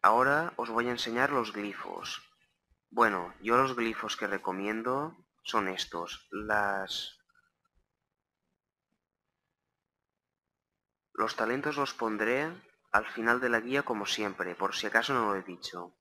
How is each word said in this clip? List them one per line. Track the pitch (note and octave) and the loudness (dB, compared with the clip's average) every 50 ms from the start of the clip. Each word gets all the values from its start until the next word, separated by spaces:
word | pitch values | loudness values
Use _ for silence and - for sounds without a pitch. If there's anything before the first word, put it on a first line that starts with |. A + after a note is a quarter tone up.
Ahora | - F#2+ A2 A#2 B2+ C3+ C#3+ D3+ E3 F3 - | 8 6 6 6 6 6 4 2 2 -2 -4
os | - A#2 A#2 | -6 -6 -2
voy | A2+ A#2 A#2+ | 0 0 0
a | B2 | 0
enseñar | B2 A#2+ - A#2+ A2+ A#2+ C3 C#3+ | 0 -2 -4 -4 0 2 2 2
los | C#3+ C3 A#2 G#2+ | 2 0 0 -2
glifos. | G#2 G#2 G#2 G#2 G2 - - G1+ G1+ G1+ - - - - - _ _ _ _ _ _ _ _ _ _ _ _ _ | -4 -6 -6 -6 -8 -8 -10 -10 -10 -10 -8 -8 -10 -10 -12 _ _ _ _ _ _ _ _ _ _ _ _ _
Bueno, | - A#2 A#2 A2 G2+ F2+ F2 F2+ - - | 4 4 6 6 6 2 -2 -4 -10 -8
yo | - A2 A#2 | 0 4 4
los | B2 C3+ C3 B2+ | 4 4 4 0
glifos | A#2+ A#2 A2+ A2 - - G#2+ - | -2 -2 -2 -2 -4 -4 -6 -4
que | - A2 | -4 -2
recomiendo | G2+ G2 F#2+ - G2 F#2 F#2+ G2 G#2 G#2+ A2+ A2+ B2 B2+ C#3 D3 D#3+ E3+ - _ _ _ _ _ | -2 -2 -2 -2 -4 -4 -2 -2 -2 -2 -2 -2 -2 -2 -2 -4 -6 -8 -14 _ _ _ _ _
son | - - A2 G2+ | -2 0 0 0
estos. | F#2 F#2 F#2 - - - E2+ E2+ E2+ - - - _ | 0 -2 -4 -6 -6 -6 -8 -6 -6 -10 -16 -14 _
Las, | - G2+ G#2+ G#2+ G#2+ G#2 G#2 G2+ G2 G2 G2 F#2+ - - - - - _ _ _ _ _ _ _ _ _ _ _ _ _ _ _ _ _ _ _ _ _ _ _ _ _ _ _ _ _ _ _ _ _ _ _ _ _ _ _ _ _ _ _ _ _ _ _ _ _ _ _ _ _ _ _ _ _ _ _ _ _ _ _ _ _ _ _ _ _ _ _ _ _ _ _ _ _ _ _ _ | -10 -8 -2 0 2 2 2 2 0 -2 -4 -4 -6 -8 -8 -10 -14 _ _ _ _ _ _ _ _ _ _ _ _ _ _ _ _ _ _ _ _ _ _ _ _ _ _ _ _ _ _ _ _ _ _ _ _ _ _ _ _ _ _ _ _ _ _ _ _ _ _ _ _ _ _ _ _ _ _ _ _ _ _ _ _ _ _ _ _ _ _ _ _ _ _ _ _ _ _ _ _
los | - G#2+ A2 - | -2 0 0 0
talentos | - A2+ A2 B2 C3+ C#3+ D3+ D3 | -2 -2 0 0 -2 -2 -2 0
los | C#3+ C#3 C3+ - | 0 -2 -2 -2
pondré | - A#2 A2+ G#2+ G#2 G#2+ A2+ B2 C3+ D3 D#3+ F3 F3+ - _ _ _ _ _ | -4 -4 -2 0 0 0 2 2 0 0 -4 -6 -12 -18 _ _ _ _ _
al | - G#2 A2 | 2 2 2
final | - - A#2+ A2+ A#2 A#2+ B2+ | 2 -6 0 2 4 4 4
de | C3 B2 | 4 2
la | A#2+ A2+ | 2 2
guía | A2+ A#2+ C3 C#3+ C#3 | 2 2 0 0 0
como | - A#2+ G#2 G2+ | 0 -2 -2 0
siempre, | G2 - - G#2+ G2+ F#2+ - F#2 F2+ F2 | -2 -2 0 -2 -2 -2 -2 -4 -4 -2
por | - F#2+ F#2+ G2 | -2 -2 -2 0
si | - - | -2 -4
acaso | G#2 - A2+ A#2 - C#3 | 2 2 2 2 4 0
no | B2+ A2+ | 2 2
lo | G#2 G2+ | 2 0
he | F#2+ F#2 | -2 -4
dicho. | F#2 F2+ E2+ - - - F2+ F2 F2+ _ _ | -8 -14 -12 -12 -12 -10 -10 -12 -12 _ _